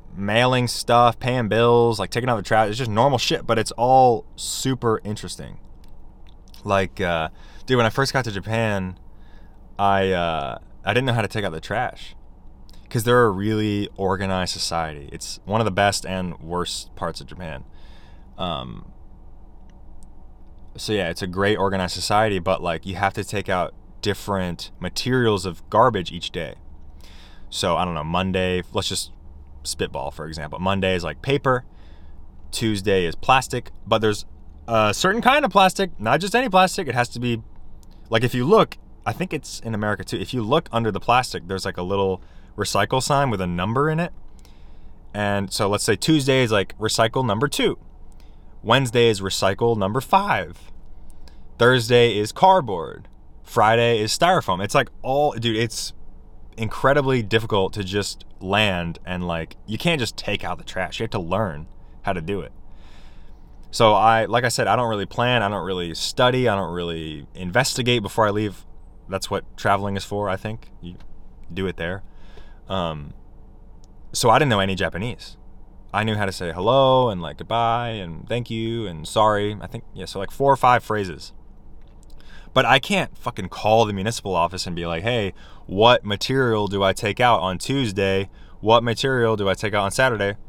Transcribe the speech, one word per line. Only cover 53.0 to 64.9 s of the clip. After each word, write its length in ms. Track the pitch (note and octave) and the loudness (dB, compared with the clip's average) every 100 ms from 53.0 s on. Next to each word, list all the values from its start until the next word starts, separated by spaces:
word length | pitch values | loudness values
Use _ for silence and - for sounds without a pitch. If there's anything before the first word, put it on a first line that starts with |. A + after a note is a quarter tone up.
| - - - - | -16 -20 -20 -20
Friday 580 | - - G#2+ A#2 A#2 A2+ | -2 4 6 6 4 2
is 160 | G#2+ - | 0 2
styrofoam. 460 | E3+ F3+ G#2+ F2+ | 2 2 2 -2
It's, 120 | G#2 | 2
like, 140 | C#3+ B2+ - | 0 0 -4
all, 300 | B2 C#3 D3 | -2 2 2
dude, 240 | A#2+ A2+ A2 | 0 -2 0
it's 360 | A#2 - - - - - - - - - | -2 -4 -8 -10 -14 -14 -18 -18 -14 -6
incredibly 640 | A2+ - C3 C#3+ C3+ C3 | -6 2 4 4 2 0
difficult 500 | G2+ A2 A2 G#2 F#2 | 2 0 2 0 0
to 100 | G#2+ | -2
just 400 | F#2 G2+ G2 - - - | -4 -2 -4 -8 -14 -10
land 580 | F#2 G2+ G#2+ F2+ E2+ D#2+ | -2 2 2 0 -4 -6
and, 220 | - F2+ F2+ | -8 -6 -4
like, 300 | E2+ D#2+ - - | -4 -6 -12 -10
you 120 | A2 | -4
can't 200 | E3+ D#3+ | -2 0
just 180 | A2+ - | -2 -6
take 280 | - G2+ | -6 -4
out 140 | F2 F2 | -4 -8
the 60 | |
trash. 360 | - F#2 F2 - | -8 -6 -6 -6
You 40 | |
have 60 | A2+ | -4
to 80 | G#2 | -4
learn 480 | E2 F#2+ G#2+ D2 D#2+ - - - | -2 -2 -2 -6 -12 -16 -18 -8
how 100 | G2+ | -4
to 80 | F#2 | -4
do 200 | D#2+ G2 | -4 -6
it. 120 | C2+ - - - - - - - - - - - - | -8 -14 -16 -16 -16 -18 -18 -16 -16 -16 -18 -18 -6
So 240 | - A2+ | 4 6
I, 320 | G#2 A2 A2+ G2 | 6 6 6 4
like 180 | A#2 | 2
I 40 | B2 | 0
said, 180 | B2 G#2+ | 0 2
I 100 | B2+ | 2
don't 120 | |
really 180 | A#2+ | 2